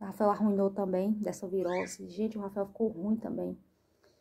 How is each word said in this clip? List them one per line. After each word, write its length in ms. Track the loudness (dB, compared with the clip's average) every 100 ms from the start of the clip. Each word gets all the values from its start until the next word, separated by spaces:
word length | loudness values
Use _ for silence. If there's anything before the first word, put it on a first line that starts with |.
o 40 |
Rafael 260 | -8 2 2
arruinou 400 | 4 4 4 2
também 420 | 2 0 2 2
dessa 340 | 0 -2 -4 -2
virose. 600 | 0 2 0 -2 -6 -10
Gente, 280 | -4 -2 -2
o 40 |
Rafael 260 | -6 -4 -4
ficou 220 | 0 0
ruim 280 | 0 0 0
também. 360 | 0 -4 -4
O 60 | -6 _ _ _ _ _ _